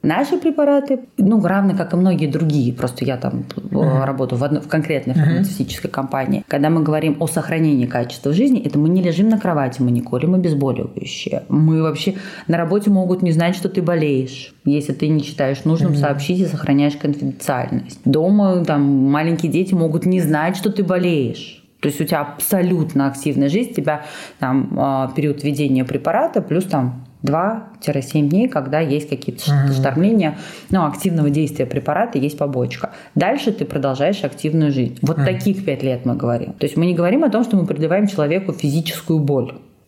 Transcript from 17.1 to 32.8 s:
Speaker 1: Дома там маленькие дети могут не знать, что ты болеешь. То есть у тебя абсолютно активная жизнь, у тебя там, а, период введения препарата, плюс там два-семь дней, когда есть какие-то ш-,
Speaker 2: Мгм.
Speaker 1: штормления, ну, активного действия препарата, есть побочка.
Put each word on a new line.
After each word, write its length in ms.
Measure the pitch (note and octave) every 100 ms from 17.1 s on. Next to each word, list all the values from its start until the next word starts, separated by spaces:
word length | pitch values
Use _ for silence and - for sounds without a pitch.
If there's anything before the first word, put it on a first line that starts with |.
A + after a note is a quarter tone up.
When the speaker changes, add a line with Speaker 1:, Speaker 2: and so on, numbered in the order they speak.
| C#3+ C#3 C3 - B2+ B2 B2+ - - -
Speaker 1:
Дома 580 | C#3 E3+ G#3 G3 F3+ E3
там 160 | D3
маленькие 680 | C#3+ C#3 C3+ D3 D#3+ E3 E3
дети 220 | D3 F#3
могут 320 | F#3 E3 D#3+ F3+
не 140 | F#3
знать, 340 | D3+ D3+ E3 F#3+
что 140 | G#3+
ты 120 | G3
болеешь. 800 | F3+ F3+ F3+ D#3+ A#2+ - - - _ _
То 80 | D3
есть 100 | C#3+
у 20 |
тебя 180 | D3+ D#3+
абсолютно 840 | C#3+ - - G3 F3 F3+ D3+ C#3 C#3
активная 420 | C3+ D3+ C3+ C#3
жизнь, 220 | F3 A#3
у 20 |
тебя 280 | G3+ D3 D3 - - - -
там, 300 | C3 C3+ - -
а, 300 | C#3 C3+ C3 -
период 280 | D3 C#3+
введения 400 | C#3+ C#3+ C#3+ C3 B2+
препарата, 560 | C3+ D3 G3+ D#4+ -
плюс 240 | D#3 D#3 F#3+
там 400 | D3+ B2+ B2 - -
два-семь 1080 | C#3 D3+ F#3+ A3+ - - - C#3+ B2+ D#3 C#3+
дней, 180 | F3+ B3
когда 320 | D#3+ C3 D3+
есть 300 | E3 C#3+ D3+
какие-то 340 | C3+ - B2
ш-, 100 | -
Speaker 2:
Мгм. 200 | C#3+ C#3
Speaker 1:
штормления, 640 | C3+ C3+ C3 F#3+ A3 D#3+ D3+ - - -
ну, 140 | F#3 D#3
активного 440 | - G3 E3 D3
действия 360 | C#3+ D3+ - B2+
препарата, 520 | C#3 C3 D#3 A#3 C#3+
есть 200 | C#3 C#3+
побочка. 520 | C#3+ C3 B2 -